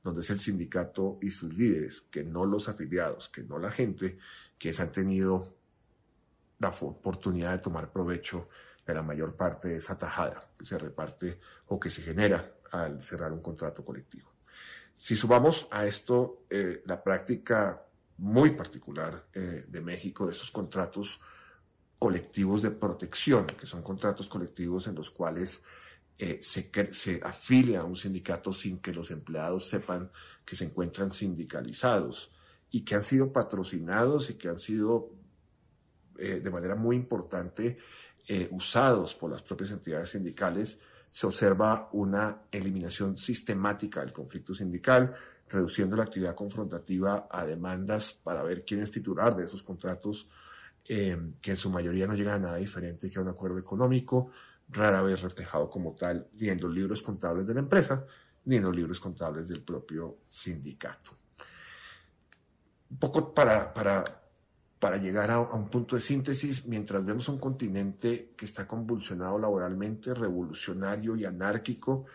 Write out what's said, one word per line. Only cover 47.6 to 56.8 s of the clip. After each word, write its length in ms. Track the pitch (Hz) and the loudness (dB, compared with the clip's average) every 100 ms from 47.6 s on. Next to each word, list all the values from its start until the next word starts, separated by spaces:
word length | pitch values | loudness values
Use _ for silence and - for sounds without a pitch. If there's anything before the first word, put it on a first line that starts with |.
| 90 92 95 107 - | -4 -4 -2 -2 -2
para 320 | - - 85 | -8 -4 -2
ver 200 | 80 87 | -2 -4
quién 160 | - 104 | -2 -2
es 100 | 107 | -2
titular 440 | - - 90 113 | -4 -4 4 4
de 100 | 92 | 4
esos 180 | 85 95 | -4 -8
contratos, 640 | - 87 92 90 104 104 - - - - - _ | -10 -8 -6 -4 -6 -6 -10 -20 -20 -20 -20 _
eh, 500 | - 110 98 85 82 - | -4 -2 0 -2 -6 -8
que 100 | - | -4
en 60 | 95 | -2
su 140 | 101 | 0
mayoría 360 | 90 87 92 95 | 0 0 0 2
no 80 | |
llegan 200 | 104 101 | 2 2
a 120 | 101 90 | 0 0
nada 100 | 85 | -2
diferente 520 | 101 - 85 85 95 | -4 -6 -8 -6 -6
que 80 | 95 | -4
a 40 | |
un 60 | 92 | -4
acuerdo 300 | 90 95 92 | -4 -4 -4
económico, 720 | 92 98 127 127 123 127 127 - - _ - | -4 2 4 4 4 2 2 -10 -20 _ -10
rara 340 | 101 107 98 | 4 6 6
vez 180 | 95 92 | 4 2
reflejado 480 | 92 - 90 78 - | -2 -6 -4 -2 0
como 280 | 98 82 - | -2 -6 -2
tal, 320 | 90 87 - | -2 -2 -6
ni 140 | - 107 | -4 -2
en 120 | 90 | 0
los 120 | 87 | 0
libros 300 | 85 | 0